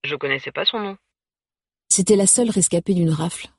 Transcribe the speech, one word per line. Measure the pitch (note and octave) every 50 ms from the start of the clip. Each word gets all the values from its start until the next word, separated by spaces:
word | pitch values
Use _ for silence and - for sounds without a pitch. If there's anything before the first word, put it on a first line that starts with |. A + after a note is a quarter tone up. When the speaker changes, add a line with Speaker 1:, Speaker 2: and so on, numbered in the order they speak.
| -
Speaker 1:
Je | C#3 D3+
connaissais | C#3 D3 C#3 C3+ C3+ - C#3
pas | - - F3+
son | - - A3+
nom. | G#3 G3+ G3 - _ _ _ _ _ _ _ _ _ _ _ _ _ _ _ _ _
Speaker 2:
C'était | _ - - F#3 - G#3+
la | G3 G3
seule | F#3+ - - A#3+ A3+
rescapée | - G3 E3+ - - E3+ E3+ - G3
d'une | F3+ E3+ D#3+
rafle. | D#3+ D3+ D#3 E3+ - - - - _